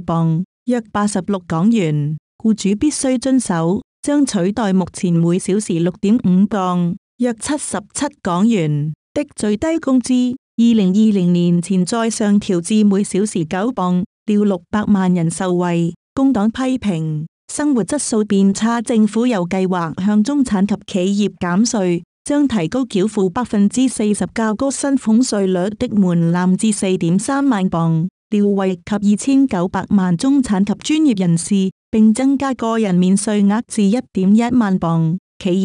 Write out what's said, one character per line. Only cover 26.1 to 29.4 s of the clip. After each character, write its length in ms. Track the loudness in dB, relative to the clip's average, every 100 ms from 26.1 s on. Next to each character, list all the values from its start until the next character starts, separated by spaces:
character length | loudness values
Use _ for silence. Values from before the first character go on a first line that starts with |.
| 2 2
檻 240 | 0 0 2
至 160 | 0
四 260 | 0 0 0
點 180 | 0 0
三 320 | 0 -2 0
萬 220 | 0 0
鎊， 380 | 0 0 0 -2 -8 _
料 220 | 0 2 2
惠 180 | 0
及 380 | -4 -4 -2 0
二 40 | 0
千 300 | 2 2